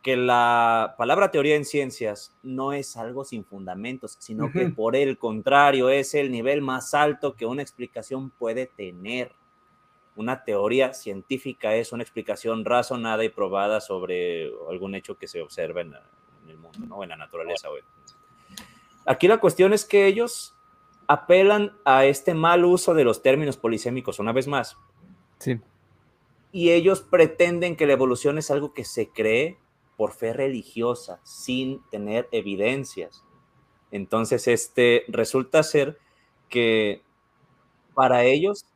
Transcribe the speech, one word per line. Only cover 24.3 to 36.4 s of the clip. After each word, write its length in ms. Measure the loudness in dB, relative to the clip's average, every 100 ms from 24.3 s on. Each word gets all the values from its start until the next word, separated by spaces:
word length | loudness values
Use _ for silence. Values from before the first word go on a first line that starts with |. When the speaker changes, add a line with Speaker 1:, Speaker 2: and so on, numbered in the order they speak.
Speaker 1:
vez 160 | -2 -2
más. 300 | -4 -6 -12 _ _ _ -20 _ _
Speaker 3:
Sí. 200 | -6 -6 _ _ _ _ _ _ _ _ _
Speaker 1:
Y 200 | 0 4
ellos 300 | 6 4 0
pretenden 720 | 2 4 4 6 2 2 -4 0
que 100 | 2
la 60 |
evolución 440 | 4 2 2 0 -2
es 140 | -2
algo 220 | -2 -4
que 100 | -10 -10
se 240 | -6 -6
cree 480 | -2 0 2 0 -6 _ _ _ _
por 160 | -4
fe 200 | -4 -6
religiosa, 840 | -4 -4 -4 -10 -4 -4 -4 -8 -20
sin 580 | -20 -16 -6 -4 -4 -8 _
tener 380 | -10 -4 -4 -2
evidencias. 920 | -6 -4 -2 -2 -2 -8 -12 -14 _ _ _ _ _ _ _ _
Entonces, 560 | -12 -4 -2 0 -2 2
este, 560 | 0 0 2 4 4 0
resulta 560 | -4 -2 -2 0 0
ser 360 | 2 0 -2 -6 _ _ _ _